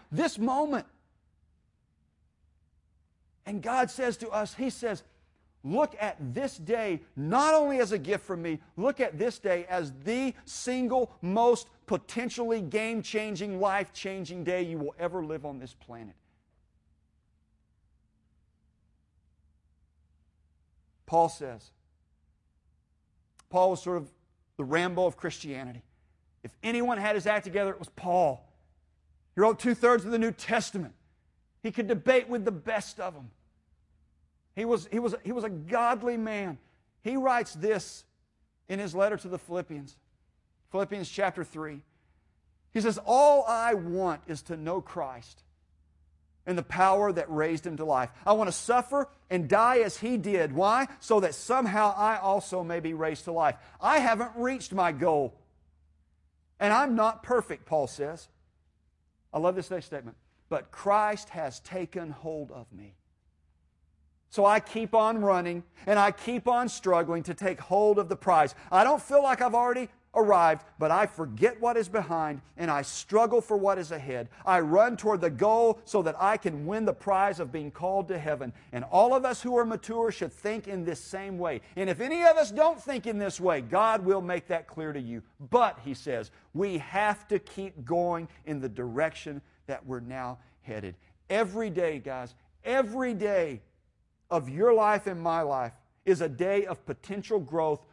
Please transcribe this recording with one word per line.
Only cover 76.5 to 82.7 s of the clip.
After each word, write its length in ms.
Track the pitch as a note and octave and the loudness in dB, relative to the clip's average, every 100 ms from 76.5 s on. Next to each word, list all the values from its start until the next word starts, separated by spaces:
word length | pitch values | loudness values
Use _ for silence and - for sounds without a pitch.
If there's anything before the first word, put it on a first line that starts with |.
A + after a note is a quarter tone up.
| D3 D3+ | -4 -4
win 200 | G#3+ G#3 | -2 -2
the 80 | |
prize 460 | - G3 F#3+ G3+ F3 | -2 0 2 2 0
of 120 | D3 | -6
being 180 | D#3 D3 | -8 -8
called 380 | C#3+ F3+ G3 F3 | -6 -2 -2 -2
to 100 | F3+ | -4
heaven. 340 | D3+ C#3+ B2+ - - | -4 -4 -6 -12 -12
And 120 | B2 A#2 | -10 2
all 280 | F3+ A#3+ | 6 6
of 120 | C4 B3+ | 6 2
us 180 | A#3+ | -2
who 120 | B3 B3 | 0 0
are 80 | A3+ | 0
mature 460 | A3+ - A3+ A#3 | -2 -4 -2 -2
should 220 | - E3+ | -2 -6
think 340 | - G3+ A3 G3 | -6 -6 -6 -6
in 160 | F#3+ | -6
this 200 | E3+ E3 | -4 -6
same 340 | - F#3+ G3 F3+ | -8 -12 -8 -4
way. 240 | F3 A#2 - F3 | -4 -4 -8 -4
And 120 | F#3+ | -2
if 120 | E3+ | -2
any 240 | B3+ E4+ | -2 6
of 120 | E4+ D#4+ | 6 8
us 140 | B3+ | 4
don't 320 | G#3+ D#4+ | 4 2